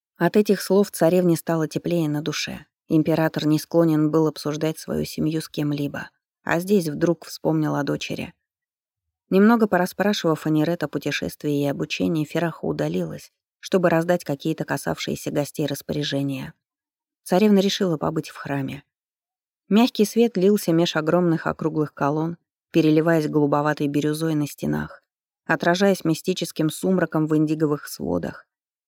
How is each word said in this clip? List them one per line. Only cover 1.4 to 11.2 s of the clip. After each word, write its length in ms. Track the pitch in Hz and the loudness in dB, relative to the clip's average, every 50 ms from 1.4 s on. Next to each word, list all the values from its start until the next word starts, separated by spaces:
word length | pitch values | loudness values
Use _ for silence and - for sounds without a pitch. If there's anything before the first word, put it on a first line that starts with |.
| - - 165 160 156 | 0 -2 -2 -2 -2
теплее 420 | 151 - 165 - 170 175 175 160 151 | -4 -4 -6 -4 -2 -2 0 0 -2
на 140 | 147 147 156 | -2 -4 -4
душе. 440 | 151 147 - - - 131 - - _ _ _ _ | -6 -6 -6 -6 -8 -10 -12 -16 _ _ _ _
Император 600 | - 165 156 156 165 160 160 160 160 - 156 151 | 0 2 2 2 2 2 2 2 0 0 -2 0
не 120 | 151 151 151 | 2 2 0
склонен 520 | - - - 170 170 165 156 151 151 151 | 0 0 2 4 4 4 4 2 2 2
был 160 | 151 160 160 | 2 2 2
обсуждать 520 | 156 143 - - 147 147 151 156 156 156 - | 0 -2 -4 -6 -6 -4 -4 -4 -4 -4 -6
свою 260 | - - 165 151 156 | -8 -6 -6 -4 -4
семью 360 | - - - 156 156 160 160 | -6 -4 -4 -4 -2 -2 -4
с 80 | - - | -6 -6
кем-либо, 640 | - - 151 147 147 143 143 143 143 127 120 - _ _ _ _ _ _ - | -6 -4 -2 -2 -2 -4 -4 -6 -8 -10 -12 -14 _ _ _ _ _ _ -4
а 160 | - - 170 | -2 -2 -2
здесь 280 | 180 185 208 196 165 156 | 0 2 2 2 2 0
вдруг 360 | 147 151 160 170 170 - - | -2 0 0 0 0 -2 -6
вспомнил 500 | - - - - 156 160 160 151 147 147 | -14 -12 -6 -4 -2 0 0 0 -2 -2
о 80 | 143 143 | -2 -2
дочери. 520 | 143 151 - - - - - - 170 - _ _ _ _ _ _ _ _ _ _ _ _ _ _ _ _ _ _ - 185 | -4 -4 -4 -6 -8 -8 -8 -10 -12 -14 _ _ _ _ _ _ _ _ _ _ _ _ _ _ _ _ _ _ 0 4
Немного 340 | 190 202 220 240 226 226 | 6 6 6 6 4 4
порасспрашивав 800 | 208 - 175 180 185 - - 190 202 208 - - 165 156 151 - | 2 2 2 0 0 -2 -2 -2 -2 -2 0 0 0 0 0 0
Аниред 360 | 156 156 151 151 160 175 - - | 0 0 2 2 0 -2 -4 -6
о 60 | 143 | -6
путешествии 720 | - 147 - 147 143 - | -6 -6 -6 -6 -6 -4